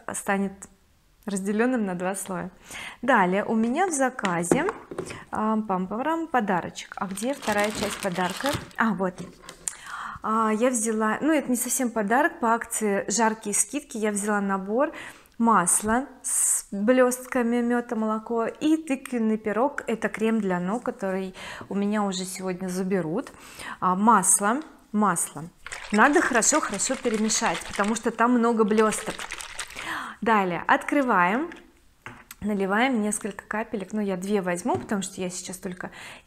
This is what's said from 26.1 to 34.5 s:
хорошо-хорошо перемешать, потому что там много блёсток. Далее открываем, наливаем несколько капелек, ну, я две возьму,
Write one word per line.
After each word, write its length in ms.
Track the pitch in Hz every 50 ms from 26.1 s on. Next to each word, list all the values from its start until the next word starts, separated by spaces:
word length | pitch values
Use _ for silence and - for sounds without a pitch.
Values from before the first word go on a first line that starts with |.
| 294 330
хорошо-хорошо 760 | - - 254 226 - - 277 311 - - 202 190 - - 262
перемешать, 680 | - - 240 220 208 220 220 - - 226 190 170 - - -
потому 260 | - - 196 214 226
что 160 | 214 - 233
там 220 | 226 - 226 247
много 320 | 247 233 226 233 233 214 220
блёсток. 500 | 196 220 220 214 214 208 - - - - - - - - - - - - - - - - - - - - - - - - -
Далее 440 | 208 226 220 208 190 180 170 156 -
открываем, 800 | - 262 285 - - 285 285 262 247 214 180 175 180 214 269 330 339 - - - - _ _ _ _ _ _ - - - - - - - -
наливаем 600 | 196 208 214 190 196 185 202 220 254 277 254 214
несколько 440 | 208 208 202 - - 202 196 - -
капелек, 460 | - - 214 226 - 240 202 185 -
ну, 80 | 214 214
я 160 | 208 196 190
две 260 | 180 185 196 214 202
возьму, 320 | 180 180